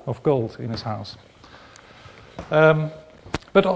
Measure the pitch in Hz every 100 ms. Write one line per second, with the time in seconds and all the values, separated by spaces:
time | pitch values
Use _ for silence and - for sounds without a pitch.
0 | - 113 156 135 113 - 120 113 117 104
1 | 104 - - - - - - - - -
2 | - - - - - 156 156 156 151 -
3 | - - - - - 196 190